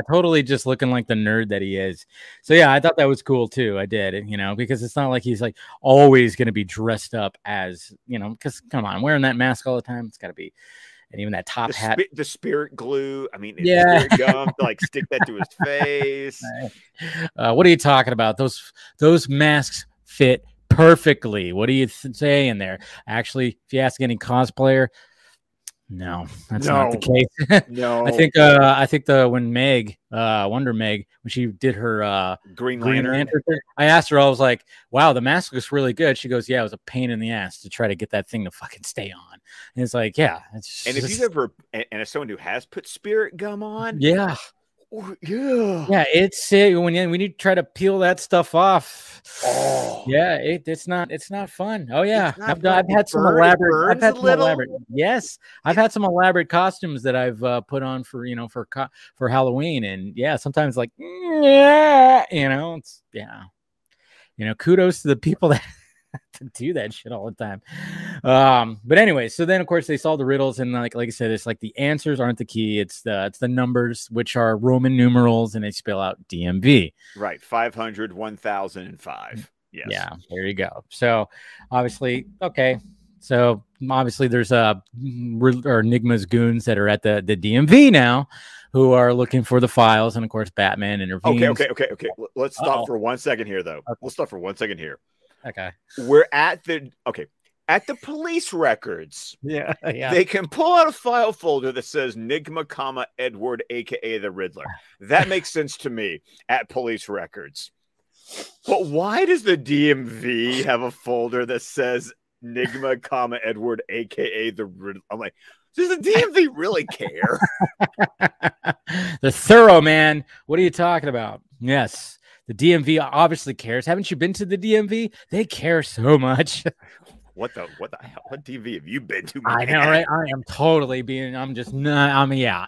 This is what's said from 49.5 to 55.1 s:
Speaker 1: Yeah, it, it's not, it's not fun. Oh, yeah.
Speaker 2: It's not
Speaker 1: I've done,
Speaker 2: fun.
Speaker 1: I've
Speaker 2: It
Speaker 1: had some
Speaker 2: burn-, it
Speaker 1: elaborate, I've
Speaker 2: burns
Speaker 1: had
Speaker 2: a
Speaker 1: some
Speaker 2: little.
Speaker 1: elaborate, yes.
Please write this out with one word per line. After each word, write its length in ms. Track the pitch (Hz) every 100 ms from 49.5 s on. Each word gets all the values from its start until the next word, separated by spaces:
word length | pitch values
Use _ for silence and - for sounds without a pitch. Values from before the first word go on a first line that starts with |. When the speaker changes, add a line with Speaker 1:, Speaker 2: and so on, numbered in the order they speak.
| 123 135 131 117 110 -
Speaker 1:
Yeah, 300 | 143 180 151
it, 260 | 139 170 160
it's 220 | 160 175
not, 240 | 180 170
it's 180 | 156 -
not 200 | 196 196
fun. 400 | - 196 220 131
Oh, 100 | 135
yeah. 280 | 196 220 175
Speaker 2:
It's 80 | -
not 100 | 214
Speaker 1:
I've 120 | 165
done, 100 | 185
Speaker 2:
fun. 80 | 185
Speaker 1:
I've 100 | 180
Speaker 2:
It 40 |
Speaker 1:
had 160 | 202 202
some 120 | 156
Speaker 2:
burn-, 140 | 180 160
it 20 |
Speaker 1:
elaborate, 540 | 170 180 170 156 180
I've 80 | -
Speaker 2:
burns 40 |
Speaker 1:
had 100 | 220
Speaker 2:
a 20 | 233
Speaker 1:
some 100 | 262
Speaker 2:
little. 200 | 202 160
Speaker 1:
elaborate, 240 | 156 - - 120
yes. 480 | 127 175